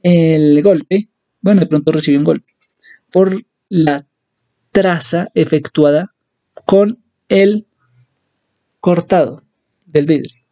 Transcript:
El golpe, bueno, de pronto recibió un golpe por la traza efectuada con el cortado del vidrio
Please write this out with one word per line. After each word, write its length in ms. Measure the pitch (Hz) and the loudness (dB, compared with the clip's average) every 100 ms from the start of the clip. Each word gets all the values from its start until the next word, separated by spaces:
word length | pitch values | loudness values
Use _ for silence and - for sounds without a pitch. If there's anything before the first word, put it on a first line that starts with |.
El 580 | 180 175 160 156 151 147 | 2 2 2 2 2 2
golpe, 460 | 196 170 - 196 214 _ _ _ | 2 0 -2 -6 -6 _ _ _
bueno, 200 | 185 202 | 0 2
de 60 | 151 | 2
pronto 240 | 151 147 | -2 -2
recibió 260 | 156 147 139 | -2 -2 0
un 80 | 156 | 0
golpe 260 | 147 _ _ _ _ - - _ | -4 _ _ _ _ -20 -20 _
por 340 | 180 190 190 _ _ _ | 0 0 -2 _ _ _
la 380 | 180 156 143 143 _ _ _ _ _ _ | -2 -2 -4 _ _ _ _ _ _ _
traza 580 | 196 190 170 - 170 - - | -2 0 -2 -4 -6 -4 -4
efectuada 800 | 156 156 147 - 147 147 190 _ _ _ _ - - | -2 -2 -4 0 2 0 -4 _ _ _ _ -12 0
con 380 | 196 208 240 _ _ _ | 0 0 -4 _ _ _
el 380 | 196 196 214 - _ _ _ _ _ _ _ _ _ _ _ | 0 0 0 -8 _ _ _ _ _ _ _ _ _ _ _
cortado 640 | - 170 170 180 123 - _ _ _ _ _ | -2 -2 0 -2 -2 -6 _ _ _ _ _
del 220 | 151 147 | -2 0
vidrio 340 | 151 113 _ _ | -2 -4 _ _